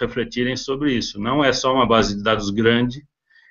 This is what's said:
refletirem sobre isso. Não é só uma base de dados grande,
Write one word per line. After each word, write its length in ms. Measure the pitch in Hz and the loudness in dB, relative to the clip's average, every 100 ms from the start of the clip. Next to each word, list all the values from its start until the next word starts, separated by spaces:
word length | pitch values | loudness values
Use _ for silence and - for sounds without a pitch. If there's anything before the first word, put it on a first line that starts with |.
refletirem 560 | 113 127 117 123 123 123 | -6 -4 -6 -4 -4 -4
sobre 360 | - 135 143 | -6 -4 -2
isso. 280 | 120 - 101 | -2 -4 -6
Não 240 | 110 143 | -2 2
é 80 | 139 | 2
só 200 | - 135 | 2 2
uma 140 | 131 117 | 2 4
base 300 | 113 101 101 | 4 2 0
de 60 | |
dados 260 | 104 110 101 | 0 0 -2
grande, 540 | 101 113 117 123 131 - _ _ _ _ | 0 2 2 0 -6 -16 _ _ _ _